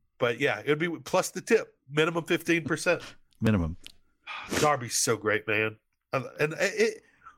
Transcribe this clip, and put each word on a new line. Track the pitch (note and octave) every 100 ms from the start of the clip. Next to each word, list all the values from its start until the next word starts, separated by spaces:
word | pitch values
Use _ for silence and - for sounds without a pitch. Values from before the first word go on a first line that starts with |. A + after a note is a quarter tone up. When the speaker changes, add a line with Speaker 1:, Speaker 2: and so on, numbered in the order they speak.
| _ _
Speaker 1:
But | B2 A#2+
yeah, | C3+ G#2+ G#2+
it |
would | D3+
be | F3
plus | D3+ C3 F#3 -
the | F#3+
tip, | - A3+ - _ _
minimum | D3 D#3+ E3+ D#3
fifteen | E3+ - E3+ D#3
percent. | D#3 - D#3+ - -
Speaker 2:
<laughs> | _ _
Minimum. | A2+ G#2 E2 D#2+ - - _ _ - - - -
Speaker 1:
Darby's | D3+ C#3+ A#2+ -
so | - A2
great, | G#2 G#2 -
man. | G#2 A2 A2+ _ _ _
Uh, | C#3 A#2+ -
and | D3+
it, | D#3 F#3+ F#3+
it, | A3 - _ _ -